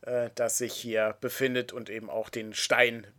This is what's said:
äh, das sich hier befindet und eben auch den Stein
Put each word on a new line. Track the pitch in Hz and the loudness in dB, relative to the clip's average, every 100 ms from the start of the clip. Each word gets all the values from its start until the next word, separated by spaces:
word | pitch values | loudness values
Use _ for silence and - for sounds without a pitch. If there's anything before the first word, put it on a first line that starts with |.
äh, | - 123 117 | -4 -2 -2
das | - 117 - | 0 0 0
sich | 117 | -2
hier | - 120 110 107 - | -4 -2 2 2 0
befindet | 123 - 135 127 120 | -4 0 2 2 -2
und | 123 104 | -6 -8
eben | 110 110 | -10 -4
auch | 110 - | -4 -4
den | 117 107 - | -6 -6 -4
Stein | - 123 120 117 101 | 2 6 6 4 -10